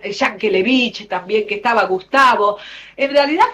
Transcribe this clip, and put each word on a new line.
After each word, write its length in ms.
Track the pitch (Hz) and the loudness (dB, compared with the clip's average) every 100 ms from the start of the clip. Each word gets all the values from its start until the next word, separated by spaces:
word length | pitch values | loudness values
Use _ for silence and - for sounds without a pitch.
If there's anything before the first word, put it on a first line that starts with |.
Yankelevich 1040 | 202 202 240 214 214 190 208 262 233 - - | -10 -4 -4 -2 -2 0 2 2 0 -4 -8
también, 380 | 185 180 214 208 | -8 -2 -4 -2
que 100 | 208 | -4
estaba 280 | 233 226 185 | 0 0 0
Gustavo. 720 | 185 - 269 262 220 208 208 - - - - | -2 -2 2 4 4 0 -2 -10 -20 -16 -4
En 140 | 277 | 0
realidad 360 | 285 285 330 453 | 2 2 2 0